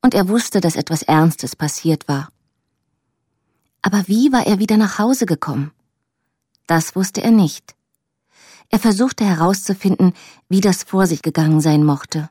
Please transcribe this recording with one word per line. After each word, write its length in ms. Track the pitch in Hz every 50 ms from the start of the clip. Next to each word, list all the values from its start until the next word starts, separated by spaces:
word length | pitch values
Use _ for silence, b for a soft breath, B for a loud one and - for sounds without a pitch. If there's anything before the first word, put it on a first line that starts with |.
| -
und 100 | 254 -
er 160 | 196 196 185
wusste, 320 | 208 240 226 - - 202
dass 160 | 170 170 160
etwas 240 | - 131 - 165 156
Ernstes 560 | - - 156 156 160 165 160 - - 123 -
passiert 520 | _ - 151 - - - 165 160 147 - -
war. 200 | 147 139 143 - _ _ _ _ _ _ _ _ _ _ _ _ _ _ _ _ _ _ _ _ _ _ _ _ _ _ _ _ _ _
Aber 260 | - 190 180 208 190
wie 260 | - 196 220 254 294 262
war 140 | 247 -
er 120 | - 208 190
wieder 180 | 214 208 214
nach 220 | 214 214 202 - -
Hause 260 | 214 233 269 262 240
gekommen? 480 | 190 170 147 - - 143 - 143 151 _ _ _ _ _ _ _ _ _ _ _ _ _ _ _ _ _ _ _
Das 280 | - 165 165 160 - -
wusste 280 | 185 190 185 - - -
er 80 | 226
nicht. 440 | 233 220 190 151 - - _ - - _ _ _ _ _ _ _ _ _ b b b b b b b b b b
Er 120 | - 208
versuchte 440 | - 233 208 190 240 262 - - 226
herauszufinden, 880 | 202 185 160 165 175 202 190 - - 196 196 - 196 190 - 185 180 175 B B B B B B B
wie 100 | 180 190
das 220 | 190 208 180 190 -
vor 240 | _ - 190 190
sich 160 | 180 165 147 -
gegangen 400 | 160 147 - 160 156 156 156 147
sein 200 | 160 151 151 151
mochte. 460 | 151 143 143 - - - 160 151 160